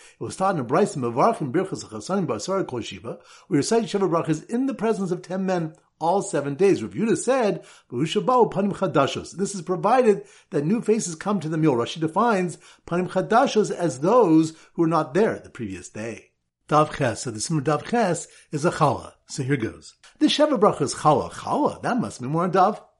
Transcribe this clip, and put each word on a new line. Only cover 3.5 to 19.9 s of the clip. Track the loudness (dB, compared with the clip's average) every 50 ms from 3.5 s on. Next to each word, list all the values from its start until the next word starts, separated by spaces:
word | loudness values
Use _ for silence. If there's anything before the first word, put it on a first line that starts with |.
| 0
recite | 2 2 2 2 0 0
Sheva | 0 -2 0 0 2
Brachas | 2 0 0 0 -2 -4 -4 -4
in | -2 -2 -2
the | -2 -2
presence | -2 0 0 0 0 -2 -4
of | -4 -4
ten | -6 -6 -6 -4 -2
men | 0 0 0 -2 -4 -8 _ _ _ _ -4
all | 0 0 0 0 0
seven | 0 -2 -2 -2 -2 0
days. | 2 4 4 4 2
Rav | 0 -6 -4
Yehuda | -2 0 0 0
said, | 0 0 0 2 2 2 0 -2 -4 -8 -16 -20 -20 _ -8
"V'hu | -4 -4
shabau | -2 -2 -2 -2 2 2 4 4 4 4
panim | 2 -2 -2 -2 -2
chadashos." | -2 -2 0 2 2 2 2 0 -6 -10 -10 -6
This | -6 -4 -4 -6
is | -6
provided | -6 -4 -4 0 2 2 4 4 6 4 4 2 0 -14 -20 -20 _ -6
that | -4 -2 0
new | 0 0 0
faces | 2 0 0 0 0 -6 -8
come | -6 -4 -2 -2 -2
to | -2
the | -2 0 2
meal. | 2 4 4
Rashi | 2 0 -2 -4 -4
defines | -4 -2 0 2 2 2 2 2 0 -2 -6 -10 -18 -20 -20 _ -8
panim | -4 -2 -2 -2
chadashos | -2 -2 -2 0 2 4 4 4 4 4 2 2 2
as | 0 -2 -2 -2 -2 0
those | 2 4 6 6 6 8 6 6 4 4 -2 -12 -20 _ -2
who | 0
were | 2
not | 2 2 2 0 2 2
there | 2 2 2 0
the | -4 -8 -14
previous | -12 -10 -10 -8 -8 -10 -14 -14
day. | -12 -10 -10 -10 -10 -14 -18 _ _ _ _ _ _ _ _
Dav | 0 2 2 2 2 0
Ches, | -2 -2 -2 -2 -4
so | -8 -8
the | -8 -8
Simon | -4 -2 -2 -2 0
Dav | 0 -2 -2 -2
Ches | -2 0 0 2 0 0 -2 -6 -12 -18 -20 _ -10
is | -6 -2 -2
a | -2
challah. | 0 2 2 2 2 -2 -6 -14 -20 _ _
So | -12 -8 -6 -2
here | -2 -2
goes. | -2 -2 -6 -8 -10 -20 -20